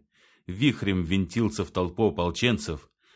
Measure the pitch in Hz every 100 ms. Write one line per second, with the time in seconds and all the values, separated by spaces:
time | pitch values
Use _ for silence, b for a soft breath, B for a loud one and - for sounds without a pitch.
0 | b b b b - 92 143 - 101 92
1 | 82 95 95 120 110 - 90 - 90 87
2 | 107 - 87 82 123 110 - 76 - _
3 | b